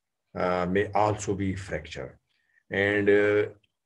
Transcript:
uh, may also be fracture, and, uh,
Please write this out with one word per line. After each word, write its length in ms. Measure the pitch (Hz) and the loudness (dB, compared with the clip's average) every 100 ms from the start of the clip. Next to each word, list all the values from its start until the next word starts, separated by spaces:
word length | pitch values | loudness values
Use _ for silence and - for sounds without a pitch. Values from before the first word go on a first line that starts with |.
| _ _ _ 92 | _ _ _ -4
uh, 280 | 90 90 87 | 0 0 0
may 220 | 98 101 | 0 0
also 420 | 101 107 107 - | 0 0 0 -4
be 200 | 95 95 | -4 -4
fracture, 640 | 95 - 80 - 69 64 - _ _ _ _ - | -6 -8 -10 -10 -14 -14 -16 _ _ _ _ -6
and, 380 | 98 101 104 101 | -2 0 2 4
uh, 360 | 104 104 104 104 - _ _ | 4 4 2 0 -6 _ _